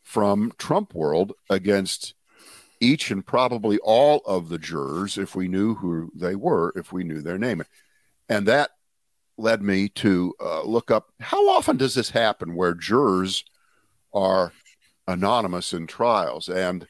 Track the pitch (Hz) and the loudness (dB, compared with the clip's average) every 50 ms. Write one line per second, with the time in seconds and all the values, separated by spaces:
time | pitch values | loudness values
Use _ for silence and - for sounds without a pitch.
0 | _ - - 113 104 101 101 104 107 117 - - - - 151 202 214 - - 85 | _ -4 0 2 2 4 2 2 0 -4 -6 -10 -4 -2 0 -2 -2 -4 -6 -2
1 | 78 73 76 85 98 101 - _ _ - 98 98 90 104 101 98 95 - - - | 0 0 2 2 0 -2 -4 _ _ -2 -2 0 2 2 2 2 0 -2 -6 -10
2 | - - - _ _ _ _ _ - - - - - _ _ - 117 123 156 156 | -10 -16 -18 _ _ _ _ _ -20 -20 -20 -20 -20 _ _ 0 2 2 2 2
3 | - - 107 95 - - - 123 127 123 120 113 104 107 101 101 - 110 110 123 | 0 -4 -4 -6 -4 0 2 2 2 2 0 -2 0 0 0 2 2 4 4 6
4 | 143 147 147 - - - 98 90 82 80 85 80 78 - 82 73 69 65 76 87 | 6 6 4 2 0 -2 -2 -2 -2 -4 -8 -8 -8 -6 -6 -6 -4 -4 -4 -4
5 | 101 101 - 101 95 - - 95 92 90 92 95 104 113 110 104 98 87 85 80 | -4 -6 -4 -6 -8 -6 -6 -6 -4 -2 0 0 0 0 -2 -2 -4 -4 -4 -4
6 | 85 - - 80 90 87 98 101 131 175 143 87 85 - - 92 82 - 95 92 | -6 -8 -10 -6 -6 -4 -4 -2 -2 0 2 2 0 0 -4 -8 -10 -8 -6 -6
7 | 90 82 78 76 73 85 90 95 113 127 104 82 73 _ _ _ _ _ _ _ | -6 -6 -6 -8 -6 -6 -4 -4 -2 -2 -2 -4 -6 _ _ _ _ _ _ _
8 | _ _ _ _ _ - 113 104 98 104 123 143 143 - _ _ _ _ _ _ | _ _ _ _ _ -4 -2 0 2 2 2 2 2 -2 _ _ _ _ _ _
9 | _ _ _ _ _ _ - - 110 113 113 104 98 101 95 95 101 101 - - | _ _ _ _ _ _ -12 -2 0 0 0 2 2 0 2 2 0 -2 -2 0
10 | - 104 92 90 90 90 - - 87 87 80 78 82 101 113 117 - - 113 110 | 2 4 4 4 2 -2 -4 -6 -6 -6 -4 -4 -4 0 -2 -2 2 2 0 0
11 | - _ _ - - - 330 403 415 392 370 311 - - 269 - 135 127 - 131 | 0 _ _ -14 -6 -2 2 2 4 4 4 2 2 2 0 2 0 0 0 -2
12 | 110 - - 117 113 107 104 - 92 85 85 87 92 87 87 85 80 92 110 131 | -2 0 0 2 2 2 0 -2 -8 -8 -4 0 0 0 0 -2 -2 2 2 4
13 | 147 107 92 92 92 95 95 - - _ _ _ _ _ _ _ _ _ _ _ | 4 4 2 2 0 0 -4 -6 -8 _ _ _ _ _ _ _ _ _ _ _
14 | _ _ - 101 95 95 95 95 90 85 - _ _ _ _ _ _ _ _ _ | _ _ -2 0 2 2 2 2 2 0 -4 _ _ _ _ _ _ _ _ _
15 | - - 90 90 98 101 123 120 107 90 87 87 - - - 85 82 78 - - | -6 -6 -2 0 2 2 2 2 0 -2 -4 -6 -6 -6 -8 -8 -8 -8 -4 0
16 | 117 120 113 101 85 60 64 80 - - 90 92 92 90 92 87 85 - | 2 2 2 2 2 -2 -4 -8 -8 -6 -4 -2 -2 -2 -4 -6 -10 -14